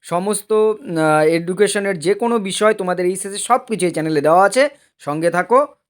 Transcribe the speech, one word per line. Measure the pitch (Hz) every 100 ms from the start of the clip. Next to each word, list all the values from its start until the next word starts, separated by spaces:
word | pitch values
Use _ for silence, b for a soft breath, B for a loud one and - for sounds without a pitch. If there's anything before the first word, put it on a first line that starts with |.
সমস্ত, | - 170 190 208 -
আহ, | 214 214 214 - 165 156 156 156
এডুকেশনের | 165 170 185 202 208 196 185
যে | 147
কোনো | 202 233 233
বিষয় | 196 180 214
তোমাদের | 214 185 180 180
এইচএসে | 190 196 196
সব | - 254
কিছু | 254 214 180
এই |
চ্যানেলে | 160 156 156
দেওয়া | 147 170
আছে, | 196 247 285 b b b
সঙ্গে | - 151 170
থাকো। | 170 180 247 285 _